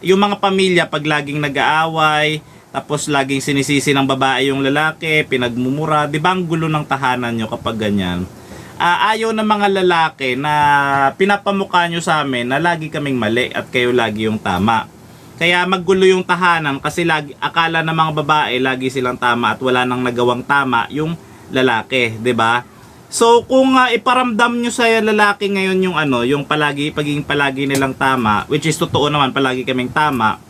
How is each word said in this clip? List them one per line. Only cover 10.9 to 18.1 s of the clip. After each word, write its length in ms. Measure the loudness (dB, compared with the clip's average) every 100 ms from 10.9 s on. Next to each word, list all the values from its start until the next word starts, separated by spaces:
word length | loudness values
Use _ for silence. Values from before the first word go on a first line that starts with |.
| 2 2 2
pinapamukha 720 | 0 0 0 -2 0 0 0
nyo 160 | -2
sa 160 | -2 -2
amin 240 | 0 -2
na 160 | -2 0
lagi 320 | 0 -2 -4
kaming 240 | -6 -4 -2
mali 320 | 0 0 -2
at 240 | -4 -4
kayo 240 | 0 2 2
lagi 320 | 0 0 -2
yung 80 | -2
tama. 560 | -2 0 2 0 -2 -14 -20 -20 -20 -4
Kaya 240 | 0 2
maggulo 400 | 2 -2 0 4
yung 160 | 4 4
tahanan 560 | 2 0 2 2 0 -4
kasi 320 | -4 -2 0
lagi, 240 | 0 -2 -8
akala 400 | -4 0 0 0
ng 160 | -2 0
mga 160 | 0